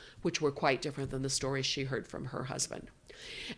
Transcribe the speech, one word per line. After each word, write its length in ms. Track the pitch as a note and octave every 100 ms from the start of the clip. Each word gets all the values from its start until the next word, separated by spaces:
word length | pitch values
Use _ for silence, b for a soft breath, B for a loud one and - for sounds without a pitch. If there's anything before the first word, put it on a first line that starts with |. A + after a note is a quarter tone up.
| B B
which 200 | F3 -
were 100 | D3+
quite 300 | C#3 D3+ C3
different 280 | D3+ C#3 C3+
than 120 | C3
the 80 | C3+
stories 360 | - C3+ C#3 C3
she 180 | -
heard 220 | C3+ B2 -
from 200 | - C3
her 180 | -
husband. 440 | C3 - - - - - - B B B B